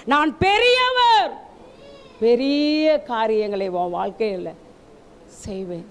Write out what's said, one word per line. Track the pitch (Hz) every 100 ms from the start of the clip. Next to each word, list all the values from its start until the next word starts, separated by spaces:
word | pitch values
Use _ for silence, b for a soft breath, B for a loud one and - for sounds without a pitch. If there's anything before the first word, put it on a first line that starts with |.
"நான் | - 294 311 -
பெரியவர், | 370 415 494 508 494 508 480 440 339 - - - - - - - - -
பெரிய | 220 240 269 285 294 302 311 302
காரியங்களை | 302 233 226 220 208 202 196
உன் | 175 175
வாழ்க்கையில | 175 196 185 220 185 170 160 - - - - - - -
செய்வேன்." | - - 190 185 175 -